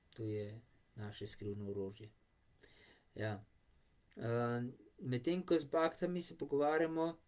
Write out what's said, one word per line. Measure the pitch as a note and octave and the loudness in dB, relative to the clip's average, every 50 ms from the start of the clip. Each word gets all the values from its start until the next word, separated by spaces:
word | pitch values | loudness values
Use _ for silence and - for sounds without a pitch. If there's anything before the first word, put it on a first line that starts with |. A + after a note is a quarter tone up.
| _ _ - | _ _ -10
To | - A2+ | -6 -4
je | G#2+ G#2+ G#2+ G#2 G#2 G#2+ A#2 - _ - - _ _ _ | -2 -2 -2 -4 -6 -8 -12 -16 _ -20 -20 _ _ _
naše | A2+ G#2+ G#2 G#2 - G#2 | -10 -8 -8 -8 -8 -8
skrivno | G2+ - - G2+ G#2 G2+ G2+ G2+ G2 | -8 -8 -6 -4 -4 -4 -4 -4 -4
orožje. | G2+ G2+ G2 G2 G2+ - A2+ G#2+ - _ _ _ _ _ _ _ _ _ - - - - - - - - _ _ _ | -2 -2 -4 -4 -6 -10 -14 -18 -18 _ _ _ _ _ _ _ _ _ -20 -20 -20 -20 -20 -20 -20 -20 _ _ _
Ja. | - G#2+ A2 G#2 G2 G#2 - _ _ _ _ _ _ _ _ _ _ _ _ - | -4 -2 -2 -2 -4 -8 -14 _ _ _ _ _ _ _ _ _ _ _ _ -12
Eh, | - - A#2 A#2 A#2+ A#2+ A#2+ A#2+ A#2+ A#2+ B2 C3 - - - _ - | -6 -2 0 2 2 2 2 2 0 -2 -4 -6 -10 -18 -20 _ -10
medtem | G#3+ C3 B2 A#2+ A#2+ E3 F3 F#3 F3+ | -4 -2 -2 0 2 2 0 0 2
ko | - F3 D#3+ | 4 4 4
z | D3 | 4
baktami | C#3 - D#3+ D#3+ E3 - - F3+ F3 F3+ F3+ | 2 2 4 4 4 2 0 -2 0 0 0
se | F3 - E3 - | -2 -4 -4 -6
pogovarjamo | D3 C#3+ C#3+ C#3 D3 D3 D#3 D#3 E3 D#3+ D#3+ D#3+ D#3+ E3 E3 - - | -4 0 2 4 4 4 6 4 4 4 4 2 0 0 0 -4 -14